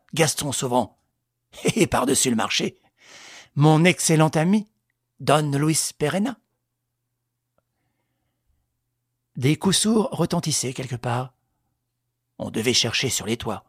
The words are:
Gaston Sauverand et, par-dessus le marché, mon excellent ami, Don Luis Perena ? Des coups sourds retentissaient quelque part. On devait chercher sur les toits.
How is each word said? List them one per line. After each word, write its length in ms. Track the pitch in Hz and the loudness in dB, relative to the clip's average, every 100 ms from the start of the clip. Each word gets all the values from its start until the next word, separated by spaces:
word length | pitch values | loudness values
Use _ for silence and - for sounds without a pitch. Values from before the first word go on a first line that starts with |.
| _ | _
Gaston 380 | - 156 - 147 | -2 0 0 -4
Sauverand 460 | - 135 123 107 _ _ _ _ _ _ - - - | -4 -2 0 -2 _ _ _ _ _ _ -6 -2 0
et, 100 | 175 | 0
par-dessus 460 | 113 254 262 131 | 0 0 0 0
le 40 | 110 | 0
marché, 460 | 104 - 104 - _ _ - - - - - - | -2 -2 -4 -8 _ _ -20 -20 -20 -20 -10 2
mon 280 | 151 156 | 4 6
excellent 460 | 180 - - 160 156 | 4 2 2 4 4
ami, 380 | 165 165 214 - _ _ _ _ - | 2 2 0 -2 _ _ _ _ -8
Don 320 | 135 147 151 | 2 2 2
Luis 400 | 139 151 156 - - | 0 0 0 -2 -4
Perena ? 400 | 147 170 226 226 _ _ _ _ _ _ _ _ _ _ _ _ _ _ _ _ _ _ _ _ _ _ _ _ _ _ _ _ _ - | -4 -2 -4 -6 _ _ _ _ _ _ _ _ _ _ _ _ _ _ _ _ _ _ _ _ _ _ _ _ _ _ _ _ _ -2
Des 220 | 131 156 | 0 2
coups 200 | 196 175 | 2 2
sourds 320 | 214 220 196 | 2 2 0
retentissaient 600 | - 170 175 156 - 123 | -2 -2 0 -2 -4 -4
quelque 220 | 135 127 120 | -6 -8 -6
part. 380 | 123 120 127 _ _ _ _ _ _ _ _ _ _ - | -4 -4 -6 _ _ _ _ _ _ _ _ _ _ -12
On 100 | - | -8
devait 240 | - 117 | -4 0
chercher 360 | 113 117 - 131 | 0 0 -2 -2
sur 160 | - 98 | -4 -4
les 120 | 117 | -6
toits. 260 | 113 95 | -6 -10